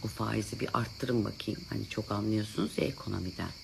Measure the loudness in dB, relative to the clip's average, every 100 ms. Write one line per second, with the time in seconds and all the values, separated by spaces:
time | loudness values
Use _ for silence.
0 | -4 -2 0 0 0 -2 0 2 0 -2
1 | 2 4 4 0 -4 -4 -2 -4 -2 -4
2 | 0 0 4 2 2 0 0 2 0 0
3 | -4 -2 -2 -4 -6 -6